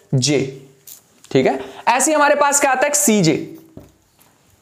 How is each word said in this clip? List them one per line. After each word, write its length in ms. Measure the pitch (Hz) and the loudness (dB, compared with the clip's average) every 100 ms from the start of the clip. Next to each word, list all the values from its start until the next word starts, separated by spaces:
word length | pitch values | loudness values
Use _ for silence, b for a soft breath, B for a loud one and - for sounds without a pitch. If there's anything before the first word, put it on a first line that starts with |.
| _ | _
जे, 540 | 135 131 143 104 - - _ - - _ _ - | -2 0 -2 -2 -10 -20 _ -20 -20 _ _ -2
ठीक 160 | 135 160 | 0 0
है। 180 | - B B - | -2 B B -2
ऐसे 220 | 247 254 | 0 0
ही 40 | |
हमारे 200 | 302 294 | 2 2
पास 260 | 294 285 269 | 2 0 0
क्या 100 | 277 | 0
आता 160 | 254 285 | 0 0
है, 80 | |
सीजे। 640 | 285 - 214 160 135 - - - - - _ _ _ _ _ _ _ | 0 2 2 2 0 -4 -16 -20 -20 -20 _ _ _ _ _ _ _